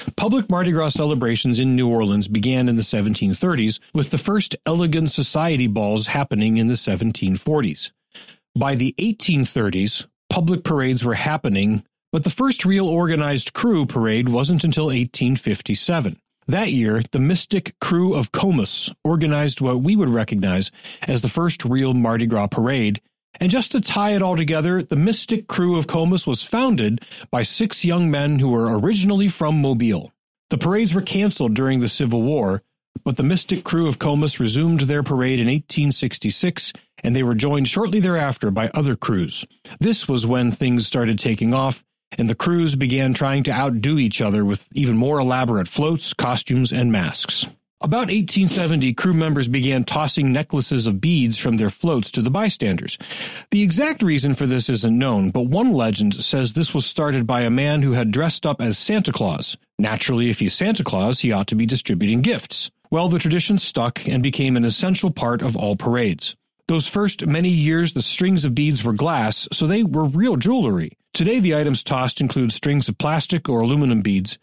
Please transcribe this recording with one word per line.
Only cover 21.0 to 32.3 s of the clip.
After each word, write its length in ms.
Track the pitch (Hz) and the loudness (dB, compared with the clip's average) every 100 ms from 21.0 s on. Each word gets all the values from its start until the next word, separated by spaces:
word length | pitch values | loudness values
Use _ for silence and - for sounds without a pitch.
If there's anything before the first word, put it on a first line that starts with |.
| - | -4
as 160 | 123 | -2
the 60 | 117 | -2
first 360 | - 170 - | 0 -2 -2
real 300 | 120 131 131 | -2 0 2
Mardi 320 | 127 117 117 117 | 2 2 2 0
Gras 220 | 110 101 | 0 0
parade. 520 | - 120 135 107 104 _ _ _ - | 0 0 2 0 -2 _ _ _ -4
And 100 | 180 | 0
just 220 | 247 - | 0 0
to 80 | 254 | -2
tie 300 | - 208 208 | -2 0 0
it 120 | 202 | 0
all 140 | 185 170 | 0 0
together, 440 | 151 156 165 185 | 0 0 0 0
the 140 | - | 0
Mystic 540 | 147 190 226 - 220 - | 0 2 0 -2 -4 -4
Crew 280 | - 175 170 | -2 0 0
of 120 | 143 | 0
Comus 360 | 170 165 180 | 0 2 0
was 200 | - 120 | 0 -4
founded 560 | - 226 262 165 104 117 - - - | -2 0 2 2 0 -2 -6 -20 -6
by 100 | 123 | -4
six 420 | - - 220 - | -2 -2 -4 -2
young 240 | 175 175 170 | 0 2 2
men 300 | 143 147 143 | 2 0 2
who 120 | 131 | 2
were 280 | 117 113 110 | 2 2 2
originally 480 | 147 214 190 196 202 | 2 2 2 2 2
from 340 | - 156 156 | 0 0 2
Mobile. 520 | 139 120 117 95 - _ _ _ - | 2 2 2 0 -4 _ _ _ -6
The 80 | 143 | -2
parades 360 | 170 208 220 | 0 2 2
were 80 | 185 | 0
canceled 520 | 190 196 208 - 123 | 0 0 0 0 0
during 260 | 107 131 131 | 2 2 2
the 80 | 117 | 0
Civil 340 | - 127 117 | 0 0 0
War, 400 | 120 | 2